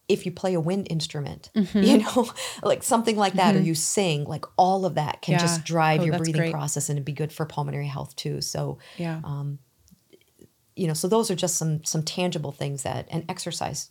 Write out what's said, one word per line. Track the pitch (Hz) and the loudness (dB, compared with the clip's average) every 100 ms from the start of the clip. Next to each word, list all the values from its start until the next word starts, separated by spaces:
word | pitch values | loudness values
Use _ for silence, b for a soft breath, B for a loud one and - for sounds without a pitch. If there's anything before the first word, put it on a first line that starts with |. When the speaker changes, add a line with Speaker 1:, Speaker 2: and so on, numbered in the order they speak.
| - | -2
Speaker 1:
if | 196 180 | -2 -2
you | |
play | 180 185 | -4 -2
a | 175 | 0
wind | 160 190 - | 0 -2 -2
instrument, | 160 - 151 143 - - 220 | -4 -4 -6 -8 -10 -4 0
Speaker 2:
Mm-hmm. | 180 208 | 2 4
Speaker 1:
you | 196 214 | 8 6
know, | - 254 226 - - | 6 0 0 -2 -10
<laughs> | - | -2
like, | - 139 | 0 0
something | - 233 226 214 | 2 2 2 2
like | 196 | 2
that, | 190 180 | 4 6
or | 190 | 6
Speaker 2:
Mm-hmm. | 160 | 4
Speaker 1:
you | |
sing, | 156 - 214 185 147 | 0 0 0 2 0
like, | 147 156 - - | -2 -8 -2 2
all | 185 190 | 4 4
of | 185 156 | 0 0
that | 147 - | -2 -2
can | - | 2
Speaker 2:
Yeah. | 156 | 2
Speaker 1:
just | 170 165 | 4 0
drive | 156 165 156 156 | 0 2 4 4
Speaker 2:
Oh, | |
Speaker 1:
your | 160 | 2
Speaker 2:
that's | 170 | 2
Speaker 1:
breathing | 165 151 | 0 0
Speaker 2:
great. | 165 | 0
Speaker 1:
process | 156 147 143 147 | -2 -4 -2 -2
and | 147 | -4
be | 139 | -4
good | 143 151 | -4 -6
for | - 156 | -6 -6
pulmonary | - 143 143 143 | -4 -4 -4 -6
health | 139 139 - | -6 -10 -8
too. | 151 143 | -6 -6
So, | - 151 143 139 B B | -6 -4 -6 -8 B B
Speaker 2:
Yeah. | 170 160 | -6 -6
Speaker 1:
um, | 151 143 143 139 _ _ _ _ _ - _ _ - _ _ - | -6 -6 -6 -8 _ _ _ _ _ -20 _ _ -20 _ _ -4
you | 170 | -2
know, | |
so | 156 185 | 0 2
those | 220 214 | 2 2
are | 170 | 0
just | 180 - | -2 0
some, | 160 156 | 0 -2
some | - 165 | -2 -2
tangible | 156 - 180 170 143 | -2 -2 -2 -2 -6
things | - 143 139 | -6 -6 -4
that, | 147 131 - | -6 -6 -6
and | 165 165 | -6 -6
exercise | - 175 - - 143 - | -8 -8 -6 -6 -6 -10